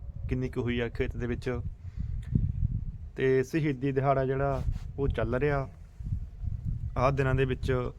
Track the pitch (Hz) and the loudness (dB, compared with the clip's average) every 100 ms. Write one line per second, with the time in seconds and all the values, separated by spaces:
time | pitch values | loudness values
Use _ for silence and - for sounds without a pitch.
0 | - - - 127 123 127 120 120 117 - | -10 -6 -2 0 -2 -2 0 0 0 -2
1 | 127 113 120 120 135 120 - - - - | -2 -2 -2 -2 -2 -2 -4 -8 -10 -6
2 | - - - - - - - - - - | -4 -4 0 2 2 2 0 0 -4 -8
3 | - - 131 131 127 165 151 127 139 135 | -8 0 4 4 4 2 2 2 0 4
4 | 139 135 131 135 139 131 - - - - | 4 4 2 2 2 2 0 -2 -4 -2
5 | 139 120 113 123 147 143 110 - - - | 0 2 2 2 2 2 -2 -8 -16 -10
6 | - - - - - - - - - 127 | -4 -4 -6 -6 -6 -4 -2 -2 -2 2
7 | 131 139 135 131 131 123 131 127 120 | 2 4 2 4 2 0 0 0 -2